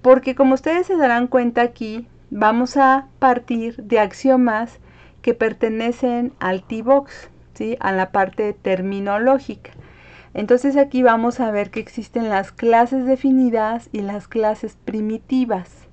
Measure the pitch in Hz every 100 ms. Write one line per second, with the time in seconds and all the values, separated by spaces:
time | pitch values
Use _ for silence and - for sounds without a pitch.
0 | 254 262 262 254 269 262 311 339 370 359
1 | 254 240 247 254 240 233 240 - 220 220
2 | 240 - _ 208 214 233 254 285 269 269
3 | 269 - 262 254 - 233 226 226 208 226
4 | 208 - 262 262 240 214 233 - - -
5 | - _ - 233 226 226 226 220 233 240
6 | 254 240 240 - 185 190 - 220 226 277
7 | 277 - - - - - 220 226 196 190
8 | 185 202 190 - 214 202 202 185 190 196
9 | 202 208 247 269 269 208 - - - -
10 | - - - - 208 247 285 277 277 254
11 | 247 226 233 240 226 208 202 220 214 -
12 | 208 233 220 196 196 - 233 226 247 262
13 | 254 262 277 262 247 226 214 233 - 214
14 | 202 202 - 226 214 214 220 - - 214
15 | 214 220 - 262 240 190 180 - -